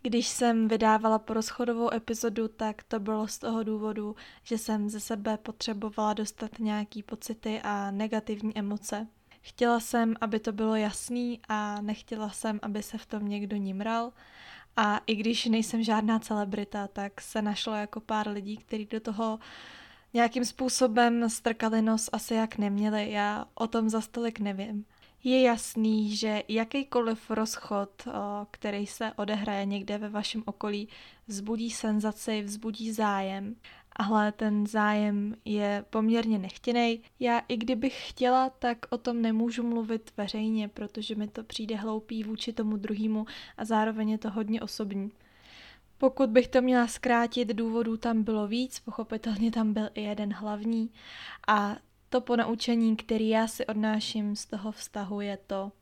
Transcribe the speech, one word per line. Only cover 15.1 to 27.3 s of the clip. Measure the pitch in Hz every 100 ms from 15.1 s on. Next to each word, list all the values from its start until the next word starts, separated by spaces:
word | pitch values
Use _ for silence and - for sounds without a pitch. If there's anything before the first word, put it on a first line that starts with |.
když | 214 214 233 240
nejsem | 220 220 233
žádná | 226 220 214 220
celebrita, | - 214 202 208 202 208 196
tak | - 202 -
se | - 220
našlo | 208 202 -
jako | 214 208 220
pár | - 214 214
lidí, | 208 196 214
kteří | - 220 208
do | 220
toho | 220 208 226 220 - - - - - - _
nějakým | 233 233 247
způsobem | 240 - 254 - 254 214 240 233 233
strkali | 226 233 226 220 220
nos | 220 220 -
asi | 220 -
jak | 226 220 226
neměli. | 208 202 214 214 208
Já | 208 208 208 -
o | - 226
tom | 226 220
zas | 220 220
tolik | - 233 220
nevím. | 208 190 208 208 208 _ - _
Je | 254 262
jasný, | 254 226 - - 220 220 214 208
že | 220 214 -
jakýkoliv | 220 226 277 277 247 226 226 -